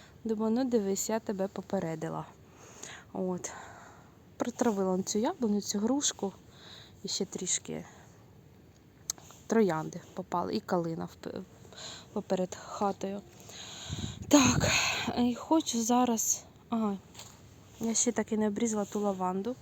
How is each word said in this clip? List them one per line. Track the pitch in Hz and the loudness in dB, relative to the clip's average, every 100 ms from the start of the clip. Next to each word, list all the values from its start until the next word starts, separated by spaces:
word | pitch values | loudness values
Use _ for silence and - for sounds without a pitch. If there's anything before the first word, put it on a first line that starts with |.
| - - | -20 -6
Думаю: | 220 214 220 | -2 0 2
«Ну | 226 | 2
дивись, | 262 233 196 190 - | 4 2 2 0 0
я | 220 | -2
тебе | - 190 196 | -2 -2 -2
попередила». | 196 185 196 165 160 160 156 - - - - - - - - - | -4 -4 -2 -2 -4 -4 -6 -8 -14 -20 -20 -20 -16 -16 -16 -10
От. | 196 185 180 - - - - - - - - - - | -4 -2 -4 -6 -12 -16 -18 -20 -20 -20 -20 -10 -4
Протравила | - - 240 196 190 | -2 0 2 2 2
он | 185 | 2
цю | 185 208 | 0 0
яблуню, | 254 381 226 208 | 0 0 2 2
цю | - 208 | 0 0
грушку | 220 277 - - 196 - - - - - - - | 2 2 0 -2 -4 -6 -18 -20 -20 -20 -20 -12
і | - | -6
ще | - | -4
трішки | 196 - 180 - - - - - - - - - - - - - - - - - - - - | -4 -4 -2 -2 -4 -8 -10 -16 -20 -20 -20 -20 -20 -20 -20 -20 -20 -14 -12 -12 -16 -14 2
троянди | 220 196 160 160 170 - | 4 4 2 -4 -8 -12
попали, | - 180 175 92 | -12 -4 -2 0
і | 220 | -2
калина | - 180 165 165 175 | 0 0 0 -4 -6
вп-, | - - - 190 - - - - - - | -10 -10 -10 -12 -18 -18 -14 -14 -14 -8
поперед | 214 - 185 180 | -6 0 0 0
хатою. | - - - 202 190 196 202 - - - - - - - - - - - | -6 -10 -2 -2 -2 -6 -6 -12 -18 -18 -16 -14 -12 -10 -8 -8 -8 6
Так, | 294 254 - - - - - - 247 | 8 8 4 4 2 2 0 -2 2
і | 247 | 2
хочу | 240 - 320 - 233 | 2 4 4 4 0
зараз, | 226 247 247 226 - - - - - | 4 4 4 2 0 -2 -6 -20 -4
ага, | 226 214 196 - - - - - - - - | 0 0 -2 -8 -18 -18 -20 -20 -20 -18 -6
я | 226 | -2
ще | 220 247 | 2 2
так | 226 214 | 0 0
і | 214 | 0
не | 214 | 0
обрізала | 202 233 214 | 2 0 0
ту | 196 208 | -2 0
лаванду. | 208 190 185 190 220 262 | 0 0 0 -2 -4 -6